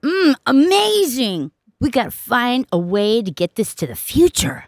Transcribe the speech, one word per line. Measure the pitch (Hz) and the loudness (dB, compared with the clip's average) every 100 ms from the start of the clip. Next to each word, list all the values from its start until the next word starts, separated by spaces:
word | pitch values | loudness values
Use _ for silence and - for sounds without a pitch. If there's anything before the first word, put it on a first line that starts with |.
Mm, | 285 370 349 269 - | -2 2 2 2 2
amazing! | 269 320 392 427 427 370 247 226 180 147 _ _ _ | 4 4 4 2 2 0 0 -2 -2 -6 _ _ _
We | 294 | -2
gotta | 247 208 | 0 -2
find | - - 240 240 247 262 | -6 -4 -2 0 -2 -2
a | 175 | -2
way | 175 202 208 226 | 0 0 0 0
to | 196 | -2
get | 147 175 | -4 -6
this | - 220 | -2 -6
to | - 147 | -4 -8
the | |
future. | 113 - - 349 - 151 262 | -8 -6 2 2 2 -4 -6